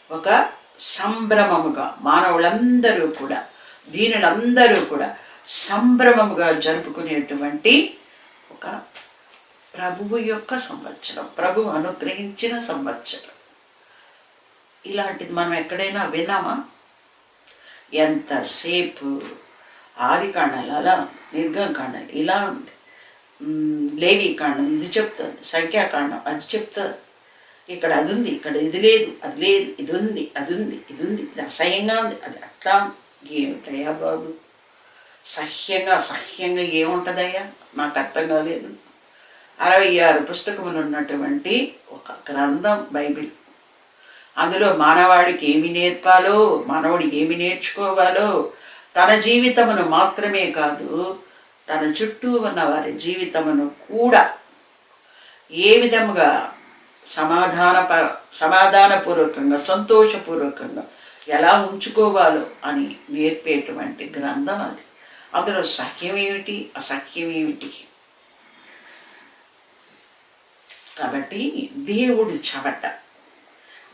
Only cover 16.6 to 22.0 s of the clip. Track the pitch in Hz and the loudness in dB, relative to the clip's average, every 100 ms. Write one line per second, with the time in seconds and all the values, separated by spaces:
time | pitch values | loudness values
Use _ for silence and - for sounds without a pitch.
16.6 | - _ _ _ _ _ _ _ _ _ | -10 _ _ _ _ _ _ _ _ _
17.6 | - - _ 151 156 147 - 139 120 - | -20 -20 _ 0 0 0 -4 -6 -2 -4
18.6 | 170 180 175 - 139 139 - - - _ | -2 -2 -4 -6 -8 -8 -10 -18 -20 _
19.6 | - - - - 123 170 196 180 147 127 | -20 -20 -20 -4 -2 0 -2 -2 -2 -4
20.6 | 120 147 175 185 139 - - 156 165 180 | -6 -2 2 0 0 -12 -12 -6 -4 -2
21.6 | 190 139 131 120 | -4 -4 -8 -10